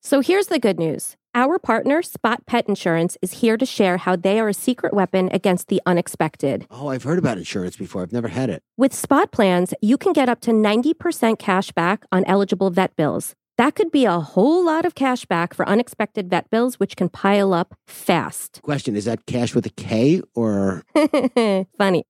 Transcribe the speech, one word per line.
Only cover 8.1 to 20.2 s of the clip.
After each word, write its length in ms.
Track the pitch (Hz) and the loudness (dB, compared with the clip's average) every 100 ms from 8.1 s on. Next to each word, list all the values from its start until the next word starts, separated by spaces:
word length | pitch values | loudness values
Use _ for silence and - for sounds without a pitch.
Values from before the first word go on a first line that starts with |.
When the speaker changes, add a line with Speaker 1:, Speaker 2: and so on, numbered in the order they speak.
Speaker 2:
never 180 | 120 113 | -6 -4
had 200 | 82 131 | -4 -4
it. 140 | 95 _ - | -6 _ -2
Speaker 1:
With 160 | 262 | -2
Spot 400 | - - 277 392 | -2 -2 0 0
plans, 440 | - 202 180 180 - | 2 2 2 0 -2
you 160 | 208 277 | 0 2
can 180 | 403 | 2
get 140 | 320 254 | 2 2
up 140 | 233 | 0
to 100 | - | 0
ninety 440 | 220 214 214 262 330 | 2 2 2 0 -2
percent 420 | 349 320 226 220 | -4 0 0 0
cash 340 | - 190 - | 0 -2 0
back 320 | - 170 190 _ | -2 -2 -2 _
on 140 | 185 - | 0 2
eligible 460 | 196 196 180 196 | 2 2 0 0
vet 240 | 180 185 - | 0 -2 0
bills. 400 | 151 87 - - _ - | -2 -2 -6 -16 _ 0
That 160 | 247 - | 0 2
could 160 | 339 | 0
be 140 | 294 233 | 4 2
a 140 | 175 | 2
whole 460 | 151 - 240 339 349 | 0 2 4 4 2
lot 180 | 311 | 0
of 120 | 339 - | -2 -2
cash 300 | 269 254 - | -2 -2 -2
back 280 | 170 170 | -2 -2
for 140 | - - | -4 0
unexpected 580 | 202 247 - 214 - 180 | 0 0 -4 -6 -4 -2
vet 220 | 180 - | -2 0
bills, 300 | 220 247 247 | 0 0 -2
which 160 | 202 - | -4 -2
can 140 | 180 | -4
pile 440 | - 196 202 196 | 0 0 2 2
up 220 | 175 185 - _ | 0 -2 -10 _
fast. 760 | - - 170 - - - - | -8 0 0 0 -10 -14 -14
Speaker 2:
Question, 320 | - 143 - 104 | -6 -4 -2 -4
is 100 | 104 | -2
that 220 | 113 - | -6 -4
cash 260 | 123 120 | -2 0
with 140 | 123 107 | 0 -2
a 20 | |
K 540 | - - 110 131 180 | -8 -4 2 4 2